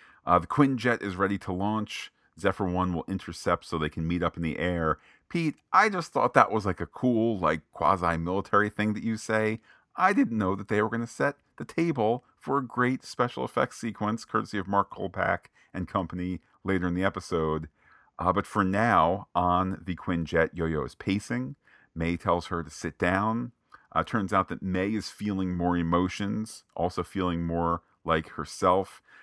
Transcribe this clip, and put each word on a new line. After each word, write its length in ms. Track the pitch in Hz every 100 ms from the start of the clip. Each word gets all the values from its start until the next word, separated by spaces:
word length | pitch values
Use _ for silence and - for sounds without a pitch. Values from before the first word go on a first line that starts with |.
| - _ -
Uh, 120 | 87
the 80 | 85
Quinjet 560 | 143 139 123 120 117
is 140 | 101 92
ready 220 | 98 101
to 140 | -
launch. 600 | 90 104 107 104 - - _ _ -
Zephyr 280 | 98 - 92
One 280 | 90 90
will 100 | 85 -
intercept 560 | 95 - - 92 85
so 120 | - 82
they 120 | 76
can 180 | 82 82
meet 160 | 87
up 140 | 85 -
in 60 |
the 160 | 80 -
air. 400 | 90 87 80 - - _ _
Pete, 280 | 170 160 - -
I 160 | 180 214
just 240 | 185 -
thought 220 | 135 113
that 160 | 135 104
was, 160 | 107 98
like, 140 | 90
a 60 | 85
cool, 520 | - 127 113 117 101
like, 220 | 78 80 _
quasi-military 960 | - 80 95 85 80 82 98 - 104 104
thing 260 | - 107
that 80 | 101
you 140 | 113 107
say. 440 | - 110 107 110 _ _ _
I 180 | - 190
didn't 260 | 208 139 110
know 180 | 95 98
that 120 | 101
they 140 | 104
were 60 | 107
gonna 180 | 117 117
set 300 | - 143 - _ -
the 80 |
table 600 | - - 170 135 110 127 _ _
for 200 | - 139
a 80 | 123
great 380 | 123 123 131
special 400 | - - 120 127
effects 340 | 123 - 131 -
sequence, 460 | 113 - 107 113
courtesy 340 | - 110 104 101
of 80 | 92
Mark 240 | 101 95
Kolpak 560 | - 95 95 95 90 - _ _
and 140 | 92 87
company, 540 | 101 87 90 90 92 _ _
later 220 | 95 92 90
in 80 |
the 100 | 90
episode. 640 | 95 95 - 85 78 78 78 _ _ - _ -
Uh, 140 | 90
but 140 | 95 -
for 180 | 104
now, 640 | 95 101 117 92 82 101 -
on 480 | 87 90 90 92 - 87
the 100 | 85
Quinjet, 540 | - 85 80 85 80
Yo-Yo 320 | - 82 76
is 100 | 64
pacing. 640 | - 101 101 - 120 131 - _ _ _
May 220 | 82 82 87
tells 300 | 95 85 -
her 160 | 87
to 80 | 87
sit 280 | - 82 -
down. 540 | 90 95 110 117 123 _ _ - _
Uh, 120 | 82
turns 280 | 85 113 95
out 160 | 98 -
that 140 | 85
May 320 | 95 92 101
is 160 | 110 -
feeling 460 | - 104 95 92 90
more 200 | 87 87
emotions, 880 | 82 87 92 - 101 110 110 - _
also 280 | - 90 -
feeling 420 | 87 95 90 85
more 380 | 85 85 85 85 _ _
like 260 | 82 82 -
herself. 720 | - 76 - 92 95 95 - _ -